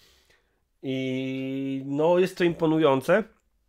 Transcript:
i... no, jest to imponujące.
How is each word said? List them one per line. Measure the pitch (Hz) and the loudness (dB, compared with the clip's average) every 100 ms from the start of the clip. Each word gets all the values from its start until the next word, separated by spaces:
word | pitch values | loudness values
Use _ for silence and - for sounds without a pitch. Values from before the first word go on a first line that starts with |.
| _ _ _ _ _ _ _ _ | _ _ _ _ _ _ _ _
i... | 135 131 131 131 131 131 131 135 135 135 135 | -8 -6 -4 -6 -6 -8 -8 -6 -6 -6 -6
no, | 143 156 180 | 0 2 2
jest | 185 185 | 2 0
to | |
imponujące. | 175 170 165 156 151 135 127 190 214 _ _ _ | -2 0 0 4 4 4 2 0 0 _ _ _